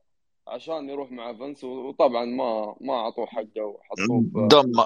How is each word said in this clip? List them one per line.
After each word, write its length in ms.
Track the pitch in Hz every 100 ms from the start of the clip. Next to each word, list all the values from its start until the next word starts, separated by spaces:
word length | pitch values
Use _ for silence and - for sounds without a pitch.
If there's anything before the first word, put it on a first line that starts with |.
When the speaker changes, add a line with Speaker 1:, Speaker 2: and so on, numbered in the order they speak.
| _ _ _ _ -
Speaker 1:
عشان 420 | 120 160 160 139
يروح 220 | 139 135
مع 220 | 123 117
فينس، 300 | 110 135 147
و-، 240 | 127 131 127
وطبعا 380 | 139 147 120 120
ما، 500 | 123 131 110 107 -
ما 120 | 135
عطوه 320 | 127 113 117 113
حقه 360 | 117 110 107 107
وحطوه 560 | 101 - 101 120 120
في 260 | 113 107 107
Speaker 2:
دم، 380 | 147 131 113